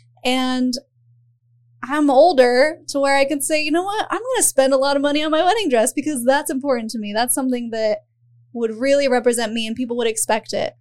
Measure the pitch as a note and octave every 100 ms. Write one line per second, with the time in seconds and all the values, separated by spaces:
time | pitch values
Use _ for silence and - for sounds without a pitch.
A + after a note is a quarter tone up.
0 | _ _ B3 B3+ B3+ B3+ B3+ A#3+ - _
1 | _ _ _ _ _ _ _ - B3 D4+
2 | C#4+ C4 E4+ C4+ B3 B3 D4+ E4 - C#4
3 | C#4 C#4 C#4 D4 - D4+ D4+ E4 F#4+ G#4
4 | - F#4+ B4 A#4+ - - C4+ C4+ C#4 C#4+
5 | C#4+ D4 D#4 D#4 F4+ A4+ F#4+ A#3 A#3+ -
6 | D4+ C#4 A#3+ C#4+ D4+ C4+ C#4+ A#3+ A3 A3+
7 | G#3 G#3+ B3 - C4 B3 A#3 A3+ G#3+ G#3
8 | _ _ _ _ _ A#3 A3+ A3 C4+ C#4
9 | C#4 B3 B3 A#3+ A3 A#3 A3 A#3+ B3 A#3+
10 | A#3 A3+ - A3 A3 - - -